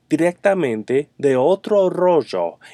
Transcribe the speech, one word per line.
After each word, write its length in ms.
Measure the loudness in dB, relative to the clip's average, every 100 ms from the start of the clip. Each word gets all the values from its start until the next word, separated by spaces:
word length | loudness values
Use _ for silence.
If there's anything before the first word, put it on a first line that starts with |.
| -4
directamente 1000 | -2 0 0 -2 0 -2 -4 -2 -2 -4 -2
de 180 | 0 2
otro 540 | 2 0 0 0 0
rollo, 680 | 0 2 2 0 -4 -6 -8 -20